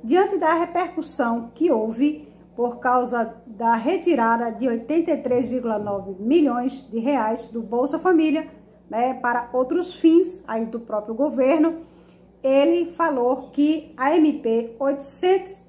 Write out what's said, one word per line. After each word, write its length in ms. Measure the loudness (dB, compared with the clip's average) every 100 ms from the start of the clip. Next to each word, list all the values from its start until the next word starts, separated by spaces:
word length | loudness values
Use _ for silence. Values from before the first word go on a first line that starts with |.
diante 340 | 2 2 2 0
da 180 | 0 0
repercussão 960 | 0 -4 -4 -6 -10 -4 -2 -2 -6
que 180 | -2 0
houve 640 | 2 0 0 -2 -2 -14 -20 -18 -4
por 240 | -4 -2
causa 520 | 0 2 0 -2 -4 -8 -20
da 300 | -4 0 0
retirada 760 | 0 0 2 2 2 2 -2
de 160 | -2 -2
oitenta 440 | -2 -2 -2 0
e 60 | -2
três 300 | 0 0 0
vírgula 300 | -4 -4 -4
nove 380 | -4 -6 -8 -8
milhões 720 | 2 4 4 0 -4 -8 -8
de 80 | -4
reais 500 | 0 0 0 -4 -6
do 120 | -10
Bolsa 380 | -4 -2 0 0
Família, 480 | 2 4 4 0 -4 -16 -20 -20 -8
né, 240 | -2 -2
para 340 | 0 -2 -2 -2
outros 400 | -2 0 -2 -4
fins 480 | 2 6 6 4 -4 -8
aí 180 | -6 -4
do 140 | -8
próprio 340 | -6 -6 -6
governo. 680 | -2 -2 2 2 4 2 0 -14 -20 -20 -20 -20 _
Ele 460 | 2 4 4 2 -2
falou 580 | -2 -2 2 0 0 -4
que 420 | 0 2 0 -4 -2
a 200 | 2 4
M 180 | 4 2
P 360 | 0 0 -2 -4
oitocentos 840 | -2 -2 -8 -4 2 2 0 -18